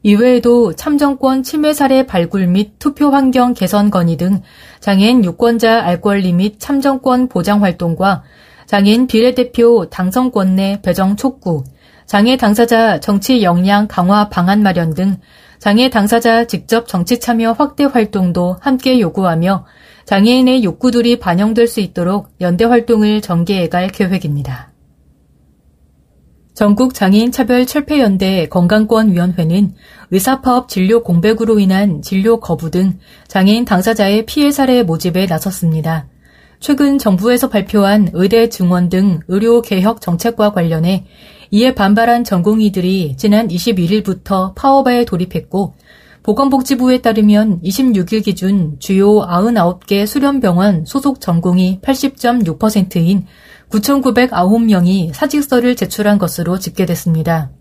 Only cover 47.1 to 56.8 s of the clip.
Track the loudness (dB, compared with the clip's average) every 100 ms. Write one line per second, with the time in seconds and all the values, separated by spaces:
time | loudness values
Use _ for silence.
47.1 | 2 4 4 2 0 -2 0 0 0 -2
48.1 | -2 -4 -4 -2 -2 -2 -6 -2 2 4
49.1 | 2 2 -2 0 2 0 -2 -4 -2 -2
50.1 | -2 -2 0 0 2 2 0 -4 -4 -4
51.1 | -4 -2 -2 0 0 0 -2 -4 -2 -4
52.1 | -2 -2 0 -2 -2 -2 0 -2 0 0
53.1 | 0 -4 -20 -20 -20 _ -4 0 0 0
54.1 | 0 0 0 0 2 2 2 2 0 -2
55.1 | -4 -2 -2 0 0 0 -2 -4 -2 0
56.1 | 0 0 -4 -4 -4 -6 -4